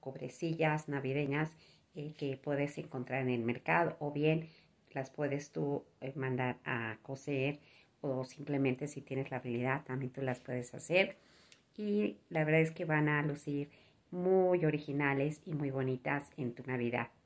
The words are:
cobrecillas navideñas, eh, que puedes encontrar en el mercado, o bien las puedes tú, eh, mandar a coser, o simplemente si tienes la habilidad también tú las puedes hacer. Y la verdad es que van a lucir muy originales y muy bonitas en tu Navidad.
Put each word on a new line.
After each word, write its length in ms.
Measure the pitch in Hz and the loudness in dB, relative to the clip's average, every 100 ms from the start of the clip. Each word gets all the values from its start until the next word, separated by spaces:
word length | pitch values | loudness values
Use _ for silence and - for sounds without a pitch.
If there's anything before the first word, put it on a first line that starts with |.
cobrecillas 880 | - 135 139 - 170 160 160 156 151 | -12 -10 -10 -6 -4 2 2 2 -2
navideñas, 600 | 143 135 139 143 143 160 - - - _ 165 | -4 0 0 0 0 -2 -4 -20 -20 _ -12
eh, 180 | 147 151 | -10 -6
que 180 | 143 135 | -6 -4
puedes 420 | - 143 143 - | -2 0 0 -2
encontrar 440 | - 135 123 127 | -10 -8 -4 -2
en 80 | 131 | 0
el 160 | 123 117 | 2 0
mercado, 500 | 120 - 165 170 - | -2 2 2 2 0
o 120 | 147 | -4
bien 380 | 147 151 160 160 - _ _ _ | 2 2 2 -2 -16 _ _ _
las 180 | 139 131 | -8 -8
puedes 440 | - 147 143 147 | -4 -2 -2 -4
tú, 320 | 160 143 143 - _ | -4 -2 -2 -6 _
eh, 100 | 135 139 | -10 -4
mandar 400 | 131 127 127 123 - | -2 0 0 -2 -4
a 320 | 127 113 110 | -4 -4 -8
coser, 580 | - 135 - 143 135 147 - - _ _ | -10 -10 -4 0 0 -2 -12 -20 _ _
o 240 | 147 131 127 | -4 -4 -4
simplemente 640 | - 147 139 135 127 147 | -8 -4 2 2 0 -4
si 120 | 143 | -8
tienes 320 | - 135 131 | -6 -6 -4
la 60 | 127 | -6
habilidad 480 | 127 120 127 135 - | -4 -2 0 -2 -2
también 260 | 131 127 | -6 -4
tú 100 | 131 | -4
las 200 | 135 127 | -4 -4
puedes 320 | - 127 123 | -4 -6 -6
hacer. 420 | 127 - 175 196 - _ - - - _ - | -12 0 2 2 -2 _ -20 -20 -20 _ -8
Y 400 | 208 208 208 - _ | -2 0 0 -2 _
la 160 | 165 | 0
verdad 160 | 151 160 | 6 6
es 120 | 160 | 6
que 120 | 160 | 2
van 240 | 170 156 151 | 0 4 4
a 140 | 147 | 4
lucir 480 | 147 143 - 143 143 - - _ _ | 2 -2 -4 -4 -4 -10 -20 _ _
muy 540 | 180 180 190 185 180 156 | -2 4 6 6 6 4
originales 760 | 151 151 143 143 139 143 156 - | 2 0 0 2 4 2 -2 -4
y 80 | |
muy 180 | 156 143 | -2 0
bonitas 580 | 135 131 127 139 143 - - | 0 0 0 0 -2 -4 -6
en 180 | 123 | -4
tu 100 | 120 | -4
Navidad. 480 | 127 127 120 117 117 _ | -4 -2 0 0 -2 _